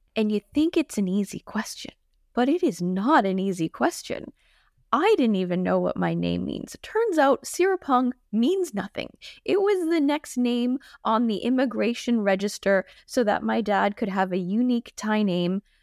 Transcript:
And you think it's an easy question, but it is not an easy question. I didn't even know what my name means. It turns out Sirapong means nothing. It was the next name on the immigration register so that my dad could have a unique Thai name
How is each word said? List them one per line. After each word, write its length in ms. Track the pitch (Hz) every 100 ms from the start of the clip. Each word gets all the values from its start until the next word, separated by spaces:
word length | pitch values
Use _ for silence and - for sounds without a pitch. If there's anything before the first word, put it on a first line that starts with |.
| _
And 180 | - 214
you 80 | 208 -
think 240 | 294 320 339
it's 220 | 285 -
an 100 | 185
easy 320 | 196 196 -
question, 520 | - 214 - - - - _ _ _
but 140 | - 247
it 140 | 349
is 200 | 330 170
not 420 | 175 185 220 311
an 140 | 196 190
easy 300 | 196 185 160
question. 640 | - 311 - - - - - _ _ _ _ -
I 220 | 247 403 403
didn't 180 | 233 196
even 260 | 180 180
know 160 | 185 185
what 160 | 180 -
my 180 | 175
name 300 | 170 170 -
means. 300 | - - -
It 80 | -
turns 360 | - 427 466 320
out 240 | 277 254
Sirapong 680 | - - 370 381 - 254 254 - _
means 420 | 214 247 381 339
nothing. 380 | 202 190 - - - - -
It 160 | - 381
was 280 | 392 381 320
the 120 | 330
next 360 | 285 294 - -
name 420 | 247 240 247 254 - -
on 220 | - 220 233
the 120 | 208
immigration 800 | 233 254 254 220 208 233 - 240
register 680 | 202 196 202 - 196 190 - -
so 200 | - -
that 180 | 208 -
my 180 | 220 226
dad 360 | 202 196 202 208
could 120 | 208
have 240 | 190 190
a 60 | 185
unique 540 | 180 214 247 240 -
Thai 280 | - 214 214
name 380 | 202 175 175 190 - _